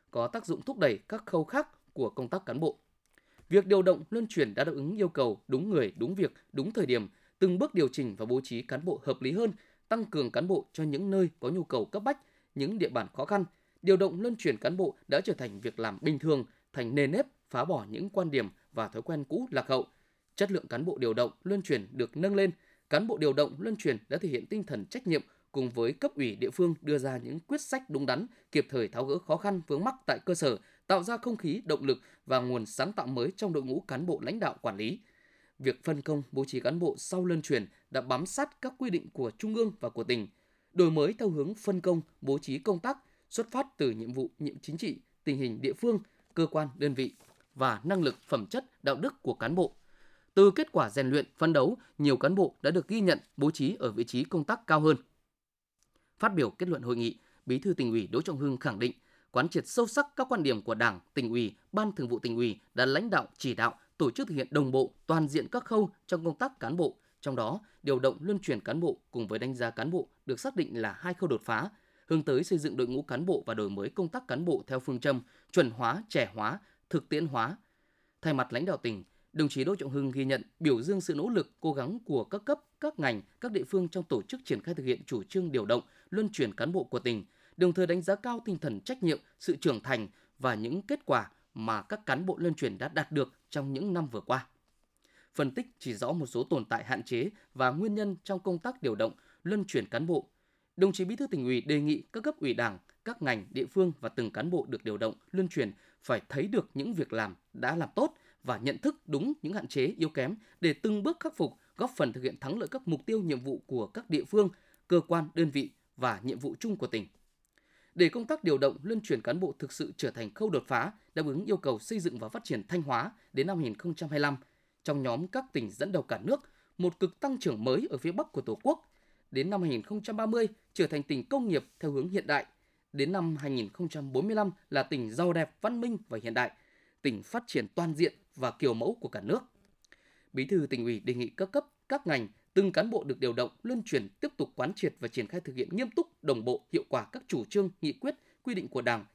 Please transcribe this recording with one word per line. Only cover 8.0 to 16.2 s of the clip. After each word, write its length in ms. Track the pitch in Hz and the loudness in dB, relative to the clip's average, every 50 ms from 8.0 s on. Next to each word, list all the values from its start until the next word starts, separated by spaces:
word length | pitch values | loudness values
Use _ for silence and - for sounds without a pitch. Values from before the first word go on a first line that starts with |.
| 135 117 98 | -4 -4 -4
và 100 | 98 110 | -6 -2
bố 140 | 113 123 131 131 | 0 0 0 0
trí 180 | - 120 117 | -2 -6 -8
cán 220 | 123 - 127 143 156 | -6 -6 -6 -4 -4
bộ 160 | 185 156 - - | -4 -4 -2 -2
hợp 180 | 139 131 - | -4 -2 -2
lý 100 | 131 131 | -2 -2
hơn, 200 | 160 208 233 214 214 - - _ _ _ _ - | 0 0 0 0 -2 -4 -12 _ _ _ _ -2
tăng 160 | 220 233 220 | -2 -2 0
cường 260 | 220 - 151 131 113 | 0 -2 -2 0 0
cán 180 | - 117 160 185 | 0 0 2 2
bộ 180 | 190 147 - - | 2 0 0 -2
cho 120 | - - 160 | -4 -2 -2
những 260 | 151 139 139 196 196 | 0 0 0 0 2
nơi 180 | 196 190 185 165 - _ | 4 4 4 2 0 _
có 80 | - 127 | -4 -2
nhu 160 | 170 185 165 | -2 -2 -2
cầu 200 | - 135 120 104 | 0 0 -2 0
cấp 180 | - - 208 | -2 -4 -2
bách, 160 | 202 269 294 - _ _ _ _ _ _ - | -2 -2 -2 -4 _ _ _ _ _ _ -4
những 240 | 143 139 170 220 220 | -2 -2 -2 0 0
địa 100 | 170 - | 0 0
bàn 180 | - 120 104 - - | 0 -2 -4 -4 -4
khó 100 | - 131 | -6 -2
khăn. 200 | - 208 202 180 - _ _ _ _ _ _ | 2 2 2 0 -2 _ _ _ _ _ _
Điều 140 | - 185 190 | 4 6 6
động, 240 | 180 196 185 - 175 | 6 4 2 0 -2
luân 160 | 214 247 233 | -4 -4 -2
chuyển 200 | 220 - 160 120 | 0 0 0 0
cán 200 | 104 - - 175 | 2 0 -2 0
bộ 200 | 185 190 143 - _ _ - | 0 0 -2 -2 _ _ 0
đã 120 | 135 156 | 0 2
trở 120 | 196 233 | 2 0
thành 280 | 170 - 127 110 101 98 | -2 -4 -6 -8 -8 -8
việc 180 | 113 117 - - | -8 -8 -6 -4
làm 200 | 113 107 98 92 | -4 -4 -4 -2
bình 180 | - 151 156 | 0 0 0
thường, 260 | 131 | 2